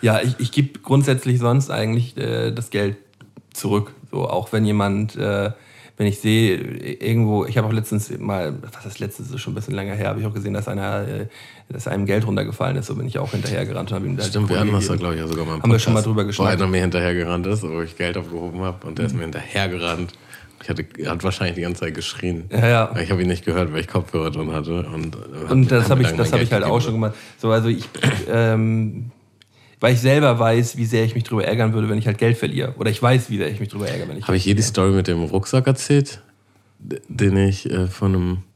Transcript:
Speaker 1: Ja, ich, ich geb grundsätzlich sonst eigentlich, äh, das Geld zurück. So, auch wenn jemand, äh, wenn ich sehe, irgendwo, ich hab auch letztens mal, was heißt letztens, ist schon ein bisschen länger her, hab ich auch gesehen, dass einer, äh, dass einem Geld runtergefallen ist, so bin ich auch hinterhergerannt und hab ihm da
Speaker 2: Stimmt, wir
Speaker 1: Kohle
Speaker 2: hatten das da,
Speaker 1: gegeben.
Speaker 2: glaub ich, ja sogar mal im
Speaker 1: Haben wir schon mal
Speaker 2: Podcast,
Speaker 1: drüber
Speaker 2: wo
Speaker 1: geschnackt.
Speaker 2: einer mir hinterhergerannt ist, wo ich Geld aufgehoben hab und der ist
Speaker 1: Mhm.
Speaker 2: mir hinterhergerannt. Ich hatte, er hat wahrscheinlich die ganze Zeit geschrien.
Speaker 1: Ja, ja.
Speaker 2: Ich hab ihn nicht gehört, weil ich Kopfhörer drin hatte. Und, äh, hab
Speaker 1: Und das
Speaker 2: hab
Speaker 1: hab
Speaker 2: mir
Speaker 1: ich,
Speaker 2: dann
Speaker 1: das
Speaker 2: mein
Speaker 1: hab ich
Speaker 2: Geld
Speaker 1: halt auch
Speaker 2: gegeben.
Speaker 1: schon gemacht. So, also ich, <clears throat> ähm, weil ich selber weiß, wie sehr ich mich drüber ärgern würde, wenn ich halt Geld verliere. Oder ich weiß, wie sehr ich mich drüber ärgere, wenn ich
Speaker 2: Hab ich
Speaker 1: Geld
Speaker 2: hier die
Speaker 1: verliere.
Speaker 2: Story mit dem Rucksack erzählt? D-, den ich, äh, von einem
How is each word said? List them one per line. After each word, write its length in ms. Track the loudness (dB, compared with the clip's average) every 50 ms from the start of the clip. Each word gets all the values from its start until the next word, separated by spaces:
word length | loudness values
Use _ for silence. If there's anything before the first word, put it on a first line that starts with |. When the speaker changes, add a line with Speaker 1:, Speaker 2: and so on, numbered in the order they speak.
Speaker 1:
Ja, 200 | 4 4 4 4 2
ich, 140 | 0 0 0
ich 140 | -4 -2 2
geb 300 | 2 0 0 0 -10 -2
grundsätzlich 560 | 2 4 4 4 4 2 0 2 0 2 2
sonst 320 | 4 4 4 4 2 0
eigentlich, 460 | -2 -2 0 0 0 0 0 -2 -4
äh, 360 | -6 -4 -4 -2 -2 -2 -2 -4
das 180 | -4 -8 -4
Geld 260 | -2 0 0 0 -2 -6 _ _ _ _ -20 -20 _ -20 _ _ _
zurück. 400 | -8 -2 0 0 0 0 -2 -8 -20 -16 -8
So, 160 | -6 -4 -4 -2
auch 240 | -2 -4 -4 -2 0
wenn 120 | 0 2
jemand, 520 | 2 2 2 2 2 0 0 -2 -4 -4
äh, 340 | -4 -2 0 0 0 0 -2 -4 -8 -14 -20 -20 -20 -20 -20 _
wenn 100 | _ 0
ich 140 | 0 0 0
sehe, 360 | 0 2 4 4 4 4 2
irgendwo, 880 | 0 -4 -8 -10 -10 -10 -10 -10 -6 -2 0 2 4 4 4 4 2 0
ich 140 | 0 0 0
hab 80 | 0
auch 60 | 0 0
letztens 380 | -2 -2 -2 -2 -2 -2 -4 -8 -8
mal, 360 | -4 -4 -2 -2 -2 -4 -4 -8 -10 -14 -18
was 140 | -16 -16
heißt 120 | -16 -10 -8
letztens, 300 | -8 -8 -8 -10 -14 -10
ist 100 | -10 -10
schon 120 | -8 -8 -8
ein 40 |
bisschen 180 | -8 -6 -6 -6
länger 200 | -6 -6 -6 -6
her, 140 | -4 -4 -4
hab 100 | -4 -4
ich 60 | -4
auch 80 | -4 -4
gesehen, 220 | -4 -4 -4 -4
dass 120 | -4 -4 -4
einer, 380 | -4 -4 -4 -4 -4 -4 -4
äh, 200 | -4 -6 -6 -8 -10 -12 -16 -20 -20 -20 -20 -18 _
dass 180 | -12 -10 -8
einem 200 | -6 -4 -2 0
Geld 200 | 0 2 2 2
runtergefallen 500 | 2 0 -2 -2 -4 -4 -4 -2 -2 -2 -2
ist, 80 | -4
so 80 | -6 -6
bin 120 | -6 -6
ich 120 | -6 -4 -4
auch 120 | -6 -4 -4
hinterhergerannt 600 | -4 -4 -2 -2 -2 -4 -4 -4 -6 -6 -4 -4
und 40 | -4
hab 60 | -4
ihm 120 | -4 -4
da 80 | -2 -4
Speaker 2:
Stimmt, 240 | -2 0 0 0 2
wir 80 | 2
Speaker 1:
Kohle 40 | 2
Speaker 2:
hatten 120 | 2 2 2
das 140 | 2 2
da, 80 | 2 0
Speaker 1:
gegeben. 60 | -2
Speaker 2:
glaub 120 | 0 -2 -2
ich, 60 | -2
ja 60 | -2 -4
sogar 160 | -2 -2 -2
mal 100 | -4 -4
im 60 | 0 4
Speaker 1:
Haben 80 | 4 6
wir 60 | 6
schon 140 | 6 4 2
mal 60 | 2
Speaker 2:
Podcast, 60 | 2
Speaker 1:
drüber 160 | 2 0 0 0
Speaker 2:
wo 40 | -2
Speaker 1:
geschnackt. 240 | 0 0 2 2 2
Speaker 2:
einer 120 | 2 2
mir 140 | 2 2 2
hinterhergerannt 680 | 2 2 0 0 0 0 0 0 0 -2 -2 -2 0
ist, 160 | 0 -2 -2 -2
wo 200 | -4 -4 -4 -6
ich 140 | -6 -6 -6
Geld 180 | -4 -4 -4
aufgehoben 460 | -4 -6 -6 -8 -8 -8 -8 -6 -6 -6
hab 220 | -6 -6 -8 -10
und 120 | -12 -6 -4
der 80 | -2
ist 60 | -2 -2
Speaker 1:
Mhm. 60 | -2
Speaker 2:
mir 60 | -4
hinterhergerannt. 880 | -6 -8 -8 -10 -6 -4 -4 -2 -2 -4 -4 -4 -4 -4 -4 -6 -8 -10 -16 -20 -20 -20 -20 -20 -20 -20 _ -8
Ich 60 | -6
hatte, 160 | -6 -6 -6 -10 -10 -10
er 120 | -8 -6
hat 120 | -6 -4 -4
wahrscheinlich 300 | -4 -4 -2 -4 -4 -4
die 60 | -4 -4
ganze 180 | -6 -4 -4
Zeit 140 | -6 -6 -6
geschrien. 500 | -6 -8 -8 -8 -6 -4 -4 -4 -4 -6 -4
Speaker 1:
Ja, 160 | 0 2 4 4
ja. 280 | 6 4 2 0 -2 -4
Speaker 2:
Ich 120 | -2 0
hab 80 | 0 0
ihn 80 | 2 0
nicht 160 | 0 -2 -2
gehört, 280 | -2 0 0 0 0 -2
weil 80 | -4
ich 80 | -6 -2
Kopfhörer 420 | -2 -2 -4 -2 -2 -2 -2 -2
drin 220 | -4 -4 -4 -4 -4
hatte. 340 | -4 -4 -4 -4 -4 -4 -6 -6
Und, 220 | -8 -8 -8 -8
äh, 20 | -12 -14 -14 -12 -10 -4
hab 60 | 2
Speaker 1:
Und 200 | 4 6 6 6
das 140 | 6 4 4
Speaker 2:
hab 60 | 4 4
Speaker 1:
hab 60 | 4
Speaker 2:
mir 40 | 4
Speaker 1:
ich, 40 | 2
Speaker 2:
dann 80 | 2 2
Speaker 1:
das 120 | 0 2
Speaker 2:
mein 20 | 2 2
Speaker 1:
hab 20 | 2
ich 80 | 2
Speaker 2:
Geld 20 | 2
Speaker 1:
halt 120 | 2 2
auch 40 | 2 2 2
Speaker 2:
gegeben. 60 | 2
Speaker 1:
schon 100 | 0 0
gemacht. 200 | 0 0 -2 -2 -6 -16 -20 -18 _
So, 120 | 0 2
also 180 | 2 4 4 2
ich, 200 | 0 0 -4 -10 -8 -2 0 0
<clears throat> 200 | 0 0 -2 0
ähm, 800 | 2 2 4 4 4 2 2 2 2 0 0 -2 -4 -6 -10 -10 -12 _ _ _ _ _ -20 _ _ _ _ _ _ _ 4
weil 120 | 4 4
ich 60 | 6
selber 380 | 6 6 6 6 6 6 4 6
weiß, 380 | 4 4 4 4 2 2 0
wie 80 | -2 -2
sehr 200 | 0 2 2 2
ich 80 | 2 0
mich 100 | -2 -4
drüber 220 | -2 0 0 0
ärgern 260 | 0 2 2 2 2 2
würde, 160 | 2 0 0
wenn 80 | 0
ich 100 | 0 0
halt 120 | 0 0 2
Geld 180 | 4 2 2
verliere. 380 | 2 0 -4 -2 -2 -4 -4 -4
Oder 140 | -2 -2 -2
ich 100 | -2 2 4
weiß, 280 | 4 4 4 2 0
wie 80 | -2 -2
sehr 100 | -2 -2
ich 80 | -2 -4
mich 120 | -6 -8
drüber 180 | -6 -6 -6 -4
ärgere, 200 | -4 -6 -6 -8
wenn 80 | -8 -8
ich 60 | -2 0
Speaker 2:
Hab 60 | 0
ich 100 | 2 2
Speaker 1:
Geld 0 |
Speaker 2:
hier 100 | 2 2
die 60 | 2 2
Speaker 1:
verliere. 60 | 0 2 2 4 4
Speaker 2:
Story 20 | 4
mit 100 | 4 4 2
dem 140 | 0 0 0
Rucksack 420 | 0 0 -2 -2 2 0 2 4
erzählt? 540 | 2 0 0 2 2 4 4 4 2 -4 -18 -20 _ _ _ _ _ _ _ _ _ _ _
D-, 220 | -12 -10 -10 -10 -10 -10
den 300 | -2 2 2 4 6 6
ich, 320 | 4 4 2 0 -2 -4
äh, 160 | -2 0 0
von 280 | -2 -2 0 0 2 2
einem 240 | 2 2 0 -2 -4 -6 _ _